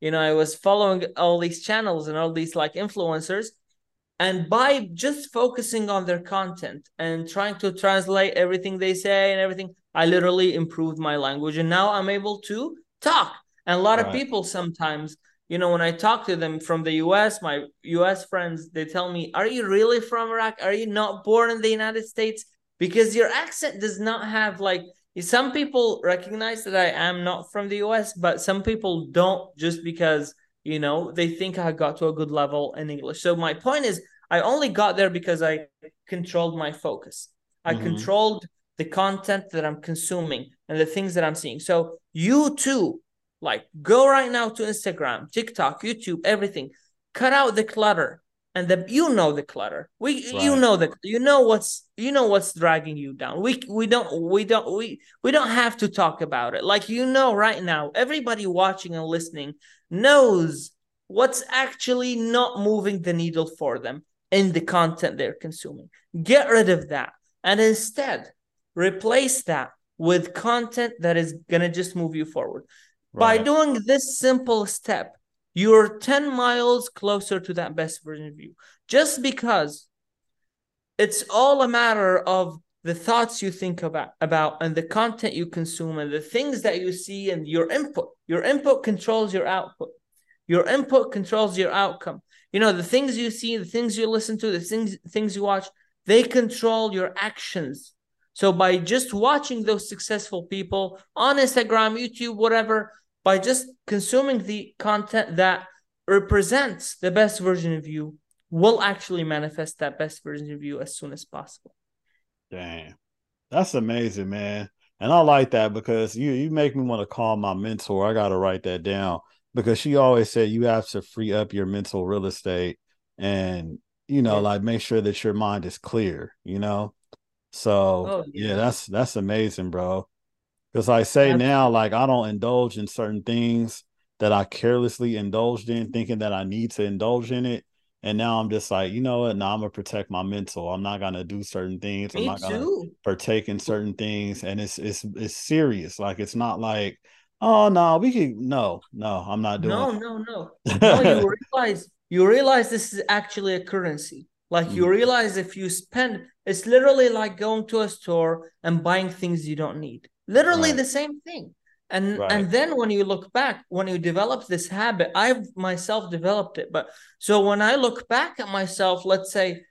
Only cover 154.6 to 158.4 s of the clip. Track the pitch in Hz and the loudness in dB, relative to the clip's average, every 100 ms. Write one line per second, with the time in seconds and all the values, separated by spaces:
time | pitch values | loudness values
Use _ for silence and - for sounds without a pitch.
154.6 | 170 196 175 202 247 247 220 190 185 196 | 0 2 4 4 4 2 0 -2 -8 -8
155.6 | 185 175 - 247 254 208 - _ - 185 | -6 -6 -6 -4 -2 -4 -12 _ -6 -4
156.6 | 226 254 269 269 247 220 214 180 214 220 | 6 6 8 6 6 4 -4 -4 -4 -2
157.6 | 220 226 208 - - 170 160 165 | -2 -2 -2 -6 -2 0 0 -2